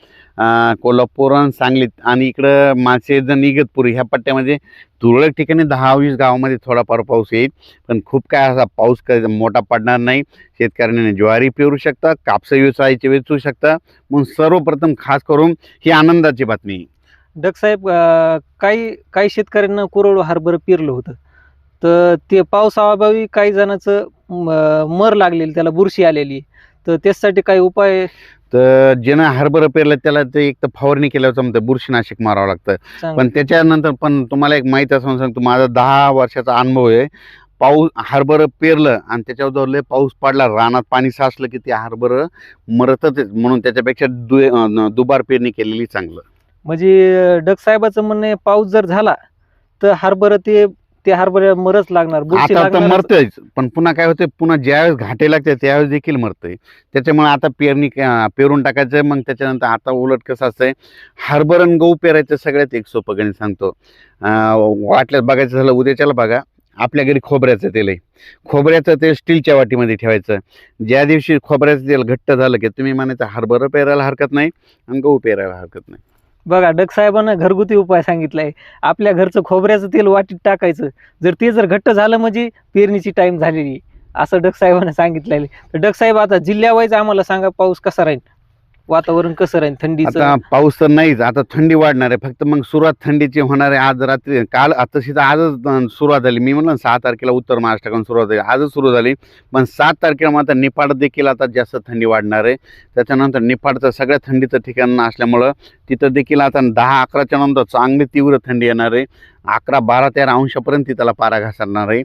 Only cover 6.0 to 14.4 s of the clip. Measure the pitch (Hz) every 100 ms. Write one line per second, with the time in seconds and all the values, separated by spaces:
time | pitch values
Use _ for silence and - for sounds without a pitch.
6 | 143 127 131 127 131 127 - 120 113 117
7 | 107 117 107 113 135 - _ _ - 113
8 | - 135 - 143 135 127 120 - 113 123
9 | - 123 110 107 113 120 104 120 113 127
10 | 120 135 143 _ _ - 117 - 117 117
11 | 113 98 107 113 131 127 143 143 156 131
12 | 160 156 - 104 - 139 135 127 135 127
13 | 135 135 127 147 143 123 147 160 - _
14 | - 143 131 -